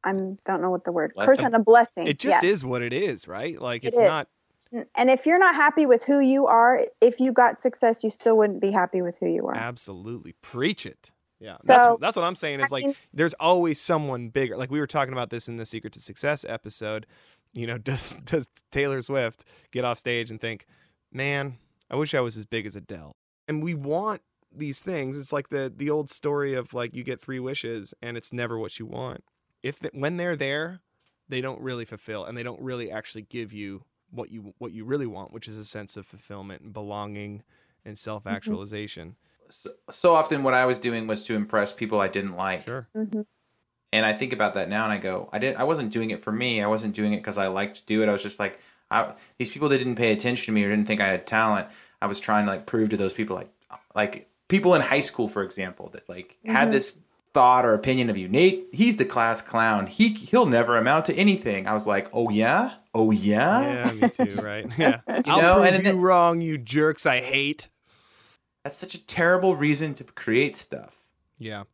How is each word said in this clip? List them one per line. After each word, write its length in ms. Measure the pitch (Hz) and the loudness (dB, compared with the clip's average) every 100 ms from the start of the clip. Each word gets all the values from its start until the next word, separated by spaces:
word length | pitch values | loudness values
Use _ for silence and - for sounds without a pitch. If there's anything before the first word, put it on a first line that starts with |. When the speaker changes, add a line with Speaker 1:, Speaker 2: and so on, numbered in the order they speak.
Speaker 1:
I'm, 340 | 185 190 190 196 - | -2 -4 -6 -8 -6
don't 160 | 185 | -2
know 80 | 180 | -2
what 140 | 180 | -2
the 80 | 180 | -2
word, 200 | 175 156 - | -2 -4 2
Speaker 2:
Blessing. 120 | 202 269 | 4 6
Speaker 1:
curse 100 | 254 | 6
and 100 | 226 | 4
a 40 | |
blessing. 480 | 208 233 233 - 160 | 8 8 8 0 -2
Speaker 3:
It 120 | 143 | 0
just 220 | - 180 | 4 4
Speaker 1:
Yes. 120 | 175 202 | 4 0
Speaker 3:
is 60 | 131 | 0
what 160 | 123 | -2
it 120 | 120 | -2
is, 340 | 127 196 113 - | -2 -2 -4 -10
right? 320 | 95 147 - | -8 -8 -8
Like, 240 | 123 120 | -6 -4
Speaker 1:
It 60 | 226 | 0
Speaker 3:
it's 80 | 240 | 4
Speaker 1:
is. 100 | 208 | 6
Speaker 3:
not 200 | 156 135 _ _ _ - 240 - - | 4 -6 _ _ _ -12 -10 -6 2
Speaker 1:
And 140 | 254 | 4
if 160 | 254 302 | 4 4
you're 140 | 359 | 6
not 160 | 381 349 | 6 6
happy 300 | 302 302 294 | 4 4 6
with 200 | 240 - | 4 6
who 140 | 285 | 4
you 280 | 262 269 277 | 6 4 6
are, 380 | 226 233 254 240 _ | 8 8 6 0 _
if 180 | 240 240 | 4 6
you 120 | 262 | 2
got 260 | 240 240 - | 6 4 4
success, 440 | 254 - 233 226 | -4 2 2 2
you 60 | 220 | -4
still 280 | - 233 220 | 0 4 6
wouldn't 240 | 208 185 | 4 2
be 100 | 196 | 0
happy 300 | 202 180 190 | 2 0 0
with 160 | 175 175 | -4 -4
who 80 | 175 | -2
you 180 | 170 - | -2 -2
are. 80 | - | -4
Speaker 3:
Absolutely. 800 | 117 123 - 92 104 117 82 - | -6 -10 -14 -14 -12 -12 -14 -20
Preach 440 | - 123 156 202 - | -14 -2 -2 -2 -10
it. 260 | - _ _ _ _ | -16 _ _ _ _
Yeah. 160 | 107 90 | -16 -6
Speaker 1:
So, 160 | - | 6
Speaker 3:
that's, 240 | 254 240 233 | 8 8 4
that's 180 | 202 208 | -2 -2
what 60 | 170 | -4
I'm 100 | 180 | -4
saying 260 | 156 139 | -6 -4
is, 100 | 135 | -4
Speaker 1:
I 40 | - | -2
Speaker 3:
like, 100 | 277 | -4
Speaker 1:
mean 100 | 277 _ | -6 _
Speaker 3:
there's 200 | 139 165 165 | -2 -2 2
always 440 | 165 180 170 151 | 2 4 2 -2
someone 480 | - 165 143 123 117 | -2 -2 -2 -8 -4
bigger. 260 | 139 127 101 | -2 -2 -4
Like, 140 | 123 | -4
we 80 | 143 | -4
were 80 | 143 | -2
talking 260 | 156 131 | -2 -4
about 160 | 131 120 | -4 -8
this 180 | 120 - | -8 -10
in 80 | 117 | -12
the 80 | 110 | -10
Secret 280 | 113 107 | -12 -12
to 60 | - | -16
Success 440 | - 101 143 147 - | -18 -6 -4 -4 -6
episode. 580 | 113 110 - 107 110 107 _ _ _ _ | -12 -12 -12 -8 -8 -12 _ _ _ _
You 140 | - 117 | -10 -8
know, 100 | 120 | -8
<laughs> 0 | |
does, 380 | 110 135 - - | -6 -6 -6 -8
does 260 | - 160 123 - _ | -4 -4 -4 -18 _
Taylor 300 | 139 139 135 | -4 -2 -4
Swift 440 | 120 139 117 - _ _ _ | -4 -2 -4 -6 _ _ _
get 120 | 123 123 | -4 -4
off 140 | 120 | -4
stage 320 | 127 120 117 | -4 -4 -6
and 80 | 110 | -10
think, 240 | 117 107 _ _ _ _ _ | -10 -10 _ _ _ _ _
"Man, 460 | 131 139 143 139 120 _ _ _ | -8 -4 -4 -6 -12 _ _ _
I 40 | 135 | -6
wish 180 | 151 | -2
I 80 | 143 | -2
was 160 | 120 110 | -4 -6
as 80 | 104 | -8
big 200 | 113 104 | -8 -8
as 100 | 98 | -14
Adele"? 360 | - 92 73 _ _ _ - | -16 -18 -18 _ _ _ -8
And 160 | 151 | -6
we 100 | 160 160 | -6 -6
want 460 | 139 165 214 202 _ _ _ - | -4 -4 -4 -6 _ _ _ -12
these 260 | 147 135 | -10 -8
things. 340 | 190 170 131 143 | -8 -6 -6 -8
It's 160 | 135 | -6
like 180 | 143 135 | -6 -4
the, 220 | 143 131 - | -6 -6 -6
the 140 | 143 | -2
old 200 | 151 147 | -2 -4
story 440 | - 147 143 139 131 | -6 -4 -2 -2 -4
of, 180 | 117 | -6
like, 220 | 123 120 123 | -8 -8 -8
you 80 | |
get 180 | 123 123 | -8 -10
three 180 | - 131 | -8 -8
wishes 540 | 127 143 120 113 95 - | -8 -8 -8 -10 -12 -14
and 160 | 120 117 | -12 -12
it's 160 | - | -10
never 240 | 123 120 113 | -6 -6 -6
what 220 | 110 - | -8 -10
you 60 | 110 | -12
want. 360 | 120 127 131 _ _ _ _ | -10 -10 -14 _ _ _ _
If 160 | 127 - | -12 -10
the, 100 | 160 | -12
when 240 | 143 143 175 | -6 -6 -4
they're 180 | 175 156 | -4 -4
there, 460 | 139 147 160 185 _ _ _ _ _ | -4 -4 -8 -12 _ _ _ _ _
they 100 | 131 | -6
don't 200 | 131 117 | -6 -8
really 240 | 127 123 113 | -10 -10 -10
fulfill 400 | 107 - 107 87 | -14 -12 -10 -10
and 120 | 120 | -10
they 60 | |
don't 160 | 120 117 | -12 -10
really 300 | 131 127 113 | -10 -8 -8
actually 300 | 107 - 110 | -10 -12 -18
give 300 | 104 120 110 | -12 -12 -12
you 300 | 107 101 98 _ _ _ | -12 -12 -14 _ _ _
what 200 | 120 113 | -16 -14
you, 220 | 110 101 _ | -16 -18 _
what 140 | 120 | -16
you 120 | 104 110 | -14 -6
really 200 | 143 123 | -4 -4
want, 260 | 95 98 | -10 -14
which 140 | 113 113 | -16 -16
is 100 | 107 | -16
a 80 | 104 | -14
sense 320 | 110 101 - | -14 -14 -16
of 80 | 95 | -18
fulfillment 540 | 98 _ 101 98 95 | -20 _ -16 -16 -18
and 100 | 110 | -16
belonging 720 | 104 104 104 104 104 104 104 _ _ _ _ 107 | -14 -10 -10 -10 -10 -12 -14 _ _ _ _ -20
and 100 | 104 | -14
Speaker 1:
Mm-hmm. 0 | |
Speaker 3:
self-actualization. 1200 | - 107 101 98 220 208 101 104 104 - 82 107 _ _ _ | -12 -12 -8 -8 -6 -8 -8 -12 -12 -14 -18 -20 _ _ _
Speaker 2:
So, 200 | - - - - | -20 -20 -20 -20
so 240 | - 175 | 2 6
often 300 | 160 156 147 | 6 4 0
what 100 | 135 | 2
I 120 | 127 127 | 4 4
was 120 | 123 | 0
doing 300 | 123 117 110 | -2 -4 -4
was 160 | 107 - | -6 -2
to 100 | 110 | -4
impress 360 | 104 110 101 | 0 0 -2
people 300 | - 110 107 | -4 -2 0
I 80 | 98 | 0
didn't 260 | 98 98 90 | -2 -6 -6
like. 280 | 95 92 | -4 -6
Speaker 3:
Sure. 260 | - 127 120 220 | -8 -12 -10 -8
Speaker 1:
Mm-hmm. 260 | 220 214 208 _ _ _ _ _ _ | -6 -6 -8 _ _ _ _ _ _
Speaker 2:
And 120 | 110 110 | 0 2
I 60 | |
think 200 | 107 131 | 0 -4
about 220 | 123 104 98 | -2 -2 -2
that 120 | 87 | -4
now 160 | 104 | -4
and 80 | 110 | -2
I 60 | 101 | -4
go, 320 | 92 92 87 | -4 -6 -6
"I 80 | 95 | -4
didn't, 180 | 131 - | -4 -2
I 60 | |
wasn't 300 | 135 165 113 | -2 -2 -2
doing 180 | 113 113 | -4 -4
it 100 | 101 | -6
for 120 | - | -6
me. 280 | 107 123 110 | -2 -2 0
I 60 | 104 | 0
wasn't 260 | 110 110 | -2 -2
doing 200 | 104 104 | -2 -2
it 100 | 104 | -2
'cause 140 | 107 101 | -4 -4
I 100 | 95 | -2
liked 300 | 95 104 - | -2 -6 -8
to 80 | - | -4
do 180 | 110 | 0
it." 60 | 107 | 2
I 20 | |
was 100 | 101 | 0
just 180 | 101 - | -4 -6
like, 200 | 101 - _ _ _ | -8 -8 _ _ _
I, 220 | 110 - - - _ | -2 -2 -8 -20 _
these 120 | 120 | -10
people 200 | 139 151 | -2 2
that 80 | 135 | 2
didn't 180 | 127 113 | 0 0
pay 160 | 117 | 2
attention 340 | 107 123 123 - | 2 0 -4 0
to 40 | |
me 140 | 107 101 | 0 2
or 40 | |
didn't 160 | 107 107 | 0 0
think 120 | 104 | 0
I 80 | 98 | 0
had 180 | 92 - | -2 0
talent, 420 | 110 110 104 90 - - _ | 0 2 0 -4 -16 -20 _
I 60 | 98 | -6
was 120 | 101 | -4
trying 260 | - 104 104 | 0 0 0
to, 60 | |
like, 140 | 95 - | -4 -4
prove 240 | 113 107 | -2 0
to 80 | 104 | 0
those 160 | 98 | -2
people, 240 | 95 107 92 | -4 -6 -8
like, 120 | - _ _ - _ 107 | -10 _ _ -20 _ -2
like, 340 | 101 - - _ _ | -2 -4 -18 _ _
people 260 | 190 180 165 | 2 6 4
in 60 | |
high 180 | 127 139 | 4 0
school, 300 | 143 - 107 | 0 -2 -4
for 140 | 107 | -4
example, 460 | 95 - 92 90 - | -6 -8 -10 -12 -18
that, 140 | - - | -18 -16
like, 280 | 90 92 _ 220 | -16 -18 _ 0
had 180 | 175 | 2
Speaker 1:
Mm-hmm. 80 | 117 | 4
Speaker 2:
this 300 | 135 - - _ _ _ | 2 -2 -8 _ _ _
thought 320 | 143 123 127 123 | 4 6 6 4
or 80 | |
opinion 360 | 107 120 131 120 | 2 2 0 0
of 80 | 98 | -2
you. 100 | 92 | 0
"Nate, 400 | 117 185 190 - | 4 6 4 -8
he's 240 | 147 233 214 | 2 2 2
the 80 | 123 | 0
class 360 | 123 113 113 | 2 0 0
clown. 460 | - 117 113 107 95 | -2 0 2 2 -2
He, 220 | - 226 | 2 2
he'll 360 | 214 - 240 202 | 2 0 2 4
never 300 | 117 117 117 | 4 4 2
amount 300 | 117 151 160 | 4 2 2
to 100 | 160 | 2
anything." 520 | 202 190 120 98 95 | 4 2 -2 -4 -2
I 60 | |
was 140 | 107 107 | -2 0
like, 220 | 101 - | 0 0
"Oh, 180 | 117 113 | -2 0
yeah? 440 | 104 113 170 254 - _ | 2 2 2 0 -6 _
Oh, 180 | 113 110 | 0 2
yeah?" 720 | 107 98 104 156 226 277 - 247 | 2 2 2 2 2 0 -2 -4
Speaker 3:
Yeah, 60 | |
me 160 | 110 247 | 2 0
too, 260 | - 240 202 | 2 -2 -2
right? 240 | 107 104 123 | -8 -8 -8
<laughs> 60 | 120 | 0
Yeah. 220 | 151 117 - | 2 2 -4
Speaker 2:
You 160 | 120 247 | -4 2
Speaker 3:
"I'll 140 | 170 | 6
Speaker 2:
know, 120 | 165 190 | 8 8
Speaker 3:
prove 100 | 180 | 6
Speaker 2:
and 100 | 185 | 4
Speaker 3:
you 60 | |
Speaker 2:
then 180 | 196 185 | 2 2
Speaker 3:
wrong, 400 | 180 180 170 170 | 4 6 6 2
you 160 | 165 151 | -2 -6
jerks 480 | 113 143 156 151 151 | -2 2 2 2 0
I 160 | 123 | 0
hate." 480 | 123 139 139 147 - _ _ _ _ _ - _ _ _ 143 | 0 -2 -2 -4 -12 _ _ _ _ _ -20 _ _ _ -14
Speaker 2:
That's 100 | - | -12
such 180 | 185 - | -14 -16
a 100 | - | -8
terrible 500 | - 170 185 185 151 | 0 4 4 4 2
reason 380 | 151 143 156 | 2 2 -2
to 100 | 135 | -8
create 540 | - - - 113 143 - | -14 -10 0 2 2 -4
stuff. 400 | - 67 - _ _ _ _ _ | -12 -14 -14 _ _ _ _ _
Speaker 3:
Yeah. 260 | 110 104 101 | -12 -12 -14